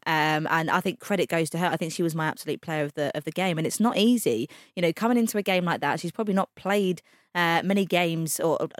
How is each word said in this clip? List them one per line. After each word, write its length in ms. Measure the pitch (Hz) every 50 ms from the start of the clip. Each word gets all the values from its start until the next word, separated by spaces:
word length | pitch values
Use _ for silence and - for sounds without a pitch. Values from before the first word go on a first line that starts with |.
| -
um, 400 | - 160 156 151 156 156 156 156 -
and 200 | 151 165 160 156
I 100 | - 180
think 200 | - 190 - -
credit 280 | - - 202 180 151 -
goes 200 | - 165 165 151
to 80 | - 170
her. 80 | 180
I 100 | 170 135
think 160 | 165 180 160
she 100 | - -
was 120 | 175 165 156
my 120 | 160 156
absolute 340 | 156 - - - 156 - -
player 240 | - - 160 151 147
of 100 | 147 -
the, 160 | - 147 143 -
of 100 | 151 -
the 60 | 160
game, 240 | 156 175 185 190 165 156
and 80 | 160
it's 140 | 226 - -
not 160 | 214 240 -
easy. 520 | 185 208 233 247 226 - 139 117 107 127 - - - - _ -
You 60 | 190
know, 100 | 175 165
coming 240 | 170 - 214 233 247
into 220 | 240 226 220 - 208
a 40 |
game 220 | 196 - 190 180 175
like 160 | 170 156 -
that, 200 | - 143 143 165
she's 120 | - 170
probably 220 | - - 226 208 190
not 140 | 196 - - _
played, 440 | - - 185 202 208 196 185 180 - - _ _ _ _ _
uh, 300 | - 175 175 170 170 165 -
many 200 | 185 202 202 196
games 540 | - 180 175 180 170 165 165 160 156 - -
or, 200 | 160 165 147 -
or 80 | - - -